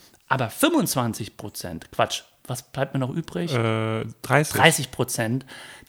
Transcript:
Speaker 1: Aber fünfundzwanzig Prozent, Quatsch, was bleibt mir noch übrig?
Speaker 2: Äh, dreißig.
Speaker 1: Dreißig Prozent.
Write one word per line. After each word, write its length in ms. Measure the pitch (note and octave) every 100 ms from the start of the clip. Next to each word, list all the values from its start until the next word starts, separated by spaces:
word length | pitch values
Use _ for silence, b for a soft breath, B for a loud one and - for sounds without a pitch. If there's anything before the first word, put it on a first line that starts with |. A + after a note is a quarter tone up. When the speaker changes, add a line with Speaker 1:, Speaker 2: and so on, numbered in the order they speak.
| b b -
Speaker 1:
Aber 200 | C3 A#2
fünfundzwanzig 840 | - E4 E4 D#3+ C3 A#2+ G2+ G#2 -
Prozent, 560 | G#2 - F2+ E2 -
Quatsch, 320 | - A2 - - _ -
was 160 | B2 -
bleibt 220 | - C3+
mir 60 | C#3
noch 80 | B2+
übrig? 400 | E3 - F3 E3+
Speaker 2:
Äh, 520 | B2+ A2+ A2 A2 A2 A2+ -
dreißig. 340 | - C3+ D3+ G#2+
Speaker 1:
Dreißig 360 | D#3+ D3+ C3
Prozent. 540 | - A#2+ - A2+ C3 - B B B